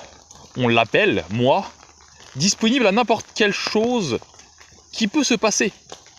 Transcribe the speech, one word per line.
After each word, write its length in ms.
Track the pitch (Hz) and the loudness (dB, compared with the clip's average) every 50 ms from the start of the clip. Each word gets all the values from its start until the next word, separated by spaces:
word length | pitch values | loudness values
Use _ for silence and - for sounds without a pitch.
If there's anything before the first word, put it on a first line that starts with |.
| - - - - - - - - - - - - | -6 -16 -20 -20 -20 -20 -20 -20 -20 -14 -6 -2
on 100 | 127 120 | 0 2
l'appelle, 560 | 117 113 117 113 - 151 202 196 131 95 82 - | 2 2 2 2 2 2 2 2 0 0 -2 -4
moi, 400 | 95 113 120 127 147 185 196 - - - - - - - - - - - - - - | -2 0 2 2 2 0 -2 -6 -12 -20 -20 -20 -20 -20 -20 -20 -20 -20 -20 -16 -8
disponible 520 | 127 147 202 - - - 226 240 285 240 196 | -4 -2 -2 0 0 0 0 2 2 2 2
à 40 | |
n'importe 360 | 185 220 247 202 233 202 - - - | 2 2 2 0 0 -2 -4 -6 -4
quelle 180 | - - 294 285 | 0 0 0 0
chose 680 | - - - - 214 220 240 247 247 196 147 113 95 - - - - - - _ - - - - - - - | -2 -4 -2 -2 0 0 0 0 -2 -2 -2 -4 -6 -6 -10 -20 -20 -20 -20 _ -20 -20 -20 -20 -20 -20 -14
qui 160 | - - 226 202 | -6 -4 -4 -2
peut 160 | - 311 269 | 0 0 0
se 100 | - 254 | 0 0
passer. 380 | 202 - 220 202 - 240 202 - - - - - - - - - | 0 0 0 0 0 -2 -2 -4 -8 -16 -20 -20 -20 -20 -20 -20